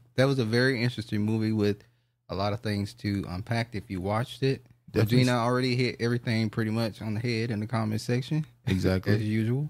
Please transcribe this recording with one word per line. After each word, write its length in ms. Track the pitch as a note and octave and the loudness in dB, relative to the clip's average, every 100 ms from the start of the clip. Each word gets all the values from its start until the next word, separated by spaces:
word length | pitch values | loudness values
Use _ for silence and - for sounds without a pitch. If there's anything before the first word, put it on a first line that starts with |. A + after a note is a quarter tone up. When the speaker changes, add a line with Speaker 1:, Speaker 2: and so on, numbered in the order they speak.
| _ - | _ 0
Speaker 1:
That 100 | C3+ | 2
was 140 | C3 | 2
a 60 | A2 | 2
very 360 | A#2+ B2+ B2 | 2 2 2
interesting 400 | B2 - A2+ G#2+ | -2 -2 -4 -2
movie 300 | G#2 A2 A2 | 0 0 0
with 320 | A2 G#2 G2+ - _ _ _ - | 2 2 0 -6 _ _ _ -10
a 60 | F2+ | -4
lot 180 | G2+ | -2
of 80 | G2+ | -2
things 320 | A2 G2+ G#2 - | -4 -2 -4 -4
to 300 | G#2+ G2 - | -4 -2 -4
unpack 420 | F2+ - A#2 A#2 G2+ | -8 -4 -2 -2 -8
if 140 | - | -8
you 100 | F#2+ | -6
watched 440 | F#2+ G#2+ B2 - | -2 -2 -4 -2
it. 220 | C3+ B2+ - _ - | -2 -2 -8 _ -6
Speaker 2:
Definitely. 260 | - A2 B2 | 0 4 4
Speaker 1:
Regina 200 | B2+ B2 | 4 4
already 380 | A#2+ B2+ B2+ B2 | 2 2 0 0
hit 220 | B2 - | 0 0
everything 500 | A#2 A#2+ B2 A2+ A2 | 0 0 0 0 0
pretty 220 | A#2 A2 | 0 -2
much 300 | A2+ A2+ G2 | 0 -2 -4
on 140 | A2 G#2+ | -6 -4
the 40 | |
head 320 | A#2+ A2+ A#2+ | -2 -2 -2
in 80 | G#2+ | -4
the 80 | A2 | -2
comment 320 | A2+ A2 G#2+ | -2 -2 -4
section. 440 | - B2 B2+ D#3 D#3 _ - | -2 -2 0 -4 -4 _ -2
Speaker 2:
Exactly. 460 | F#2 F#2 F#2 G2 | 2 2 2 2
Speaker 1:
<laughs> 20 | G#2+ | 2
As 80 | |
usual. 460 | G#2+ A2 A2 B2+ | 2 0 0 0